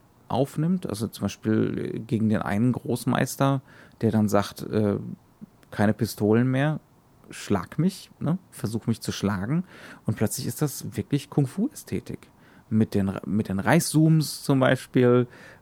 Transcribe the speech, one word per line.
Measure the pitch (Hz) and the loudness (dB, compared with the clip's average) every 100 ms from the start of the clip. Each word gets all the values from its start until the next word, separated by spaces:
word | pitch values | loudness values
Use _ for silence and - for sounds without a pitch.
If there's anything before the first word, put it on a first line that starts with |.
| _ _ - | _ _ -6
aufnimmt. | 117 139 - 160 185 - | -2 -2 -2 0 -2 -4
Also | 104 113 | -4 -6
zum | - 101 | -4 -6
Beispiel | - 110 110 107 - - - 113 | -2 0 2 0 -2 -6 -8 -4
gegen | 113 110 | 0 2
den | 107 | 0
einen | - 101 123 | 0 0 0
Großmeister, | 120 139 120 - - 135 - 139 135 - - - - | 0 -2 -4 0 0 0 0 0 0 -4 -18 -20 -2
der | 113 | 2
dann | 110 104 | 4 4
sagt, | 101 - - | 2 0 -6
äh, | - 107 107 101 117 - _ _ - _ _ | -4 0 0 0 -4 -12 _ _ -20 _ _
„Keine | - 104 | 0 2
Pistolen | 107 110 - 107 113 127 | 2 -2 0 4 4 4
mehr, | 131 147 151 - _ _ _ - | 2 0 -2 -8 _ _ _ -20
schlag | - - 101 - - | -14 -4 -2 -2 -2
mich, | 180 - - - | -2 -2 -10 -8
ne? | - 180 - | -4 -4 -6
Versuch | - 104 110 - | -10 -6 -4 -4
mich | 113 | -4
zu | - | -4
schlagen.“ | - 101 101 101 160 - - - - - | -4 -2 -2 -2 -2 -4 -12 -20 -8 -6
Und | 104 | 0
plötzlich | 107 - 127 | -2 -2 -6
ist | - | -4
das | 151 - - 104 | -4 -4 -8 -8
wirklich | - 139 - | -4 -4 0
Kung-Fu-Ästhetik. | - 131 - 254 - - 92 - - - _ - - - | 0 0 0 -4 -6 -8 -8 -8 -14 -16 _ -20 -20 -2
Mit | 110 110 | 0 2
den, | 101 98 - | 2 0 -2
mit | - 101 - | -4 -2 -2
den | 95 | -2
Reißzooms | - 160 - 151 160 160 143 - | 2 4 4 4 6 4 2 -4
zum | - 135 | 0 2
Beispiel, | 127 127 - 135 123 123 120 - - - | 4 2 0 2 4 4 2 -6 -20 -14